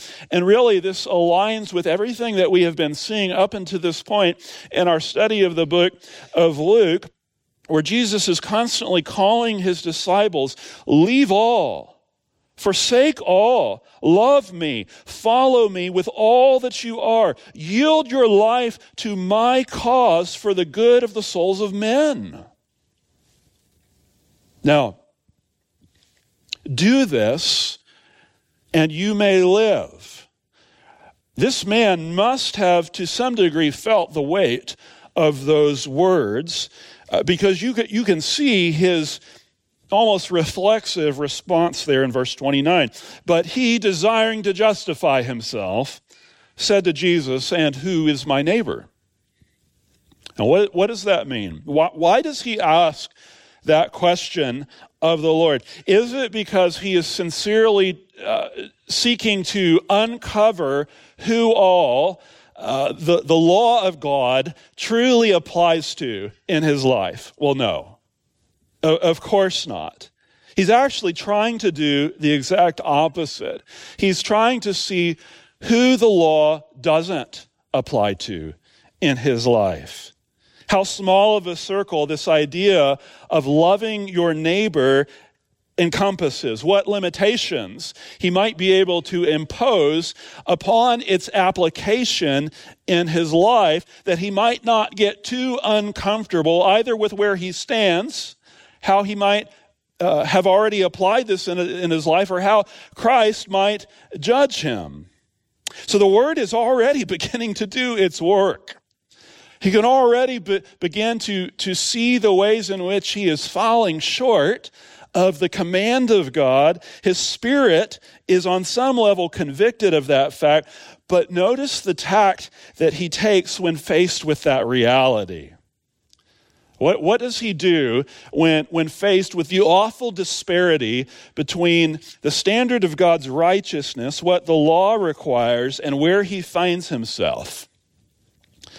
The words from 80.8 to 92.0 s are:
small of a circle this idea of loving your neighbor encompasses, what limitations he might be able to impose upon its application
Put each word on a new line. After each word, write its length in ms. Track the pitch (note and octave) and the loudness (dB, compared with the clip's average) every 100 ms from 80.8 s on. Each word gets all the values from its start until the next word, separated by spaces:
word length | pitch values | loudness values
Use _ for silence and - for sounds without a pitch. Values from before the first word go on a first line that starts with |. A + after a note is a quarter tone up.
small 540 | F#3+ - F#3+ G3 G#3+ G#3+ | -2 -4 2 4 4 2
of 80 | F3+ | -2
a 100 | E3+ | -10
circle 520 | - G3 G3 D#3+ D3 | -6 -6 -4 -4 -4
this 200 | D3+ F#3 | -4 0
idea 680 | D#3 D3 E3+ G3+ F3+ C#3 C3+ - - - | 0 0 0 2 4 4 0 -6 -20 -4
of 160 | E3 C3+ | -2 2
loving 640 | D3+ E3+ G3+ A3 G#3 G3 | 4 4 2 0 -6 -6
your 260 | F3 E3+ | -2 0
neighbor 720 | D#3 D#3+ F#3+ G#3+ D#3 C3 C3+ C#3+ - _ _ _ _ _ - | 0 0 0 0 2 2 2 0 -8 _ _ _ _ _ -2
encompasses, 840 | E3+ - G3 F#3+ D#3 - C3 A2 | -2 0 -2 -2 -4 -4 -6 -4
what 240 | D#3+ G3 G3 | 0 0 0
limitations 1080 | G3+ F3+ D3 G3 A#3+ - B2+ F#2+ A2 - - - - | -4 -6 -2 0 0 -4 -8 -10 -14 -18 -18 -20 -6
he 100 | F3+ | -2
might 280 | F3+ A3 D#3+ | 0 0 0
be 140 | F#3+ | 2
able 300 | F#3+ F#3 F3 | 2 2 -2
to 200 | - F3+ | -4 -2
impose 920 | D#3+ D#3 D3+ - B3 G3+ D3 D#3+ E3+ - - - - | 0 -2 -4 -2 0 2 2 0 -4 -12 -20 -10 -4
upon 560 | F3 G3 A3+ B3 A#3+ | -2 0 2 2 0
its 280 | - F#3 - | -2 -4 -2
application 1160 | G3+ F#3 F#3 E3 - - A#3+ | -2 0 0 -2 -2 -2 -2